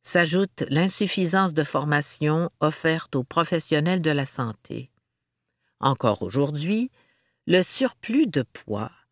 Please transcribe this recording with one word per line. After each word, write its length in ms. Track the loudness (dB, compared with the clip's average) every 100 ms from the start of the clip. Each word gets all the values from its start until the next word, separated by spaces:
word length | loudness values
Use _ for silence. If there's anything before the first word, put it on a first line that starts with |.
s'ajoute 600 | 2 2 2 0 -2 -4 -2
l'insuffisance 840 | 2 2 0 -2 0 0 2 2
de 100 | 0
formation 880 | 0 -2 0 0 0 -2 0 0 -2 _
offerte 560 | -2 0 0 0 -2
aux 80 | -4
professionnels 760 | -2 -2 0 -2 0 2 2 2
de 100 | 0
la 140 | 0
santé. 640 | -2 -4 -6 -6 -12 -12 -12 _ _ _ _ _ _ _ _ _
Encore 420 | -2 2 0 0
aujourd'hui, 640 | -2 0 -2 -2 -2 -2 -2 _ _ _ _ _
le 160 | 2 2
surplus 640 | 2 0 -2 -2 -2 0 2
de 160 | 0
poids 480 | -4 -10 -8 -6 -6 _ _